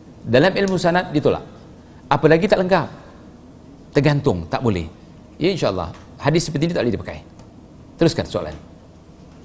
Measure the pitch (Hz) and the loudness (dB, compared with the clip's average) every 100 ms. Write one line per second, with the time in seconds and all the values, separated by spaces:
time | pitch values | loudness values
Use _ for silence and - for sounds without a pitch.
0 | - - 113 117 180 175 196 180 175 175 | -20 -16 0 4 4 2 -2 0 0 0
1 | 180 147 127 82 - - - - - - | -2 0 0 0 -6 -20 -20 -20 -20 -20
2 | - 147 156 165 202 185 185 185 120 - | -2 2 4 4 4 2 4 0 0 -10
3 | - - - - - - - - - 147 | -20 -20 -20 -20 -20 -20 -20 -20 -4 0
4 | 147 143 139 90 82 - 120 90 80 - | 2 2 0 -2 -4 -2 -2 -2 -6 -12
5 | - - - - 175 180 127 92 85 - | -20 -20 -20 -4 -4 0 -2 -2 -6 -12
6 | - - 143 160 160 151 170 170 117 95 | -20 -4 0 0 -2 -4 -2 -2 -2 -4
7 | - 78 - - - - - - - - | -8 -14 -18 -20 -20 -20 -20 -20 -20 0
8 | 165 - - 98 78 76 - - - - | 0 0 -4 -6 -8 -12 -18 -20 -20 -20
9 | - - - - | -20 -20 -20 -20